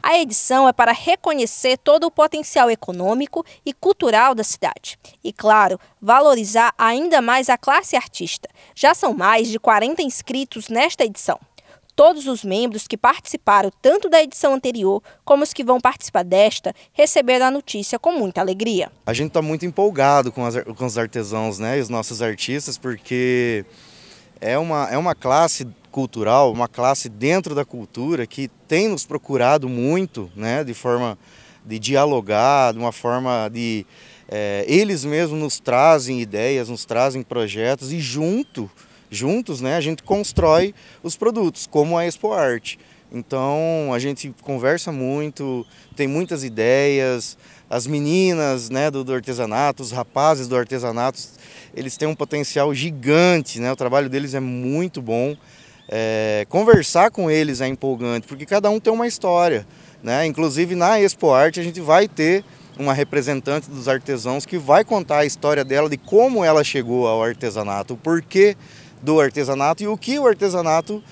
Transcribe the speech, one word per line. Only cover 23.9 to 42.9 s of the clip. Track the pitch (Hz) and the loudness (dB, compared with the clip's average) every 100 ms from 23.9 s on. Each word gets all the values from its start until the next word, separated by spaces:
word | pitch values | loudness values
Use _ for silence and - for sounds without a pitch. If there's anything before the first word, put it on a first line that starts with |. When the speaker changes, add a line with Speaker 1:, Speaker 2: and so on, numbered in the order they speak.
| - - - _ _ | -20 -20 -20 _ _
Speaker 2:
é | 104 131 | -4 -2
uma, | 165 151 139 | -2 -4 -2
é | 127 | -2
uma | 175 156 | -2 -4
classe | 127 139 170 - 127 - _ | 0 2 2 0 -8 -16 _
cultural, | - 131 113 107 127 139 | -6 -6 -4 2 4 4
uma | 113 120 | 2 -4
classe | - 123 135 123 | -2 -2 0 -6
dentro | 104 131 180 175 143 | -6 -2 -2 -2 -6
da | |
cultura | 143 123 107 - 135 165 117 | -6 -10 -14 -10 -6 -4 -6
que | - 135 _ _ | -8 -12 _ _
tem | 160 220 | 0 0
nos | 170 - | -4 -6
procurado | 147 - 135 120 151 127 | -10 -4 0 4 2 0
muito, | 123 127 175 190 123 92 95 | -4 -2 -2 -4 -8 -14 -8
né, | 110 131 143 | -6 -4 -6
de | |
forma | 113 127 120 123 101 _ - - _ - | -6 -2 0 -2 -6 _ -20 -20 _ -12
de | 110 | -8
dialogar, | 110 135 147 135 101 107 123 139 127 | -2 2 2 0 0 2 4 4 2
de | 113 | 0
uma | 120 | -6
forma | 117 120 123 127 120 107 | -4 -4 -2 -2 -2 -4
de... | 117 117 110 95 - - - - | -6 -4 -6 -8 -20 -20 -20 -12
é, | 107 104 101 101 | -6 -4 -4 2
eles | 156 208 180 139 | 2 2 -2 -4
mesmos | 151 170 156 | -2 -2 -4
nos | 151 - | -6 -6
trazem | - 123 151 160 127 127 | 0 4 6 4 2 -6
ideias, | 110 104 120 135 117 | -6 -4 -2 -2 -4
nos | 117 | -10
trazem | - 117 131 131 | -6 0 0 -2
projetos | 117 120 107 101 117 135 131 | -8 -6 -4 -4 -4 -4 -6
e | 165 | -8
junto, | 139 131 156 214 285 - 101 _ _ _ _ | -6 -4 -4 -4 -6 -10 -12 _ _ _ _
juntos, | 101 127 214 233 143 | -6 -4 -4 -4 -8
né, | 131 165 | -4 -4
a | |
gente | 147 160 | -4 -6
constrói | - 196 208 - 165 160 190 - - - | -4 -4 -2 0 4 4 2 -4 -20 -14
os | 170 - | -12 -2
produtos, | 214 233 180 - - | -2 0 -2 -4 -4
como | 151 151 170 | 0 0 0
a | 170 | -2
Expo | - 214 | -4 -4
Arte. | 208 139 120 - - _ | 0 0 -2 -6 -16 _